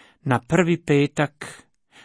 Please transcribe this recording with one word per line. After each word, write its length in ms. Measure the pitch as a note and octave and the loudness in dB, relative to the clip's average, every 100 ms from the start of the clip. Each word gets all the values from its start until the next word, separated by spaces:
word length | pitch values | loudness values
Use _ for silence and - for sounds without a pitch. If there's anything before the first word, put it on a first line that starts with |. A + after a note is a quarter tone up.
| - _ | -20 _
Na 180 | C3+ A#2+ - | -4 -4 0
prvi 340 | E3+ E3+ E3 | 0 2 0
petak, 800 | - C#3+ C#3+ - D3 _ - - _ _ _ - | 0 0 0 -2 -4 _ -20 -20 _ _ _ -20